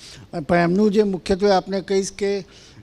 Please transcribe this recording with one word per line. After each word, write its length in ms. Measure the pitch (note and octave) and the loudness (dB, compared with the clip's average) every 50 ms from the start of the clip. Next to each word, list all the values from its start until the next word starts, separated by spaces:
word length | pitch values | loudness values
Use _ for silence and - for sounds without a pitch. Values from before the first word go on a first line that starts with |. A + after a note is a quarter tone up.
| - - - - - - - | -20 -20 -20 -20 -20 -12 -10
અને 80 | - | -10
પણ 160 | D3 - F3 | -4 0 0
એમનું 360 | F3 F3 E3+ F3 F#3+ G#3+ G#3+ F#3 | 2 2 2 2 2 2 4 4
જે 100 | A3 G#3+ | 2 2
મુખ્યત્વે 480 | G3+ F#3+ E3+ - - G3 F3+ G3+ G3+ | 2 0 -4 -2 -2 -2 0 2 2
આપને 300 | G3+ F#3 F3+ F#3+ F#3+ G3 | 2 2 0 -2 -6 -6
કહીશ 320 | F3 - G3 G3 G3 - - | -4 0 -2 -2 -2 -2 -6
કે 320 | - G#3 G3+ G3+ G3 F#3 - - - - - - - | -6 -4 -4 -4 -4 -8 -12 -20 -20 -20 -20 -20 -20